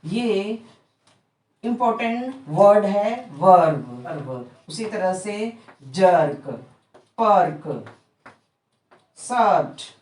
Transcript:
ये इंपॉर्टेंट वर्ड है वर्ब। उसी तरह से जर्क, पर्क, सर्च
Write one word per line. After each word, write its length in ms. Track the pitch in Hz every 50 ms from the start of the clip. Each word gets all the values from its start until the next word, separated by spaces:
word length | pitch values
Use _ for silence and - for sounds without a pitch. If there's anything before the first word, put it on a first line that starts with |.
| -
ये 600 | 156 180 233 247 226 202 190 202 208 220 226 - - _ _ _ _ _ _ _ _ _ _ _ _ _ _ _ _ _ _ -
इंपॉर्टेंट 680 | 226 240 220 254 233 220 - 233 226 233 240 247 262 262 - - 151
वर्ड 360 | 151 175 202 202 208 208 202
है 460 | 196 196 202 208 220 233 247 - -
वर्ब। 1200 | 147 135 170 190 185 175 165 160 151 143 123 123 123 123 123 143 151 147 131 131 131 123 123 - - _ _ -
उसी 160 | 160 - 226
तरह 300 | 214 220 214 185 185 185
से 380 | 185 185 208 202 208 220 233 226 - - - - _ 135 131
जर्क, 600 | 131 185 190 180 180 170 156 143 143 - - 165 - 113 - - _ _ _ _ _ - _ _ _ -
पर्क, 760 | 233 214 208 190 175 156 151 147 - 160 131 113 104 - - _ _ _ _ _ _ - - _ _ _ _ _ _ _ _ _ _ _ _ _ _ _ _ -
सर्च 760 | - - 247 247 226 - 240 226 - - - - - - - _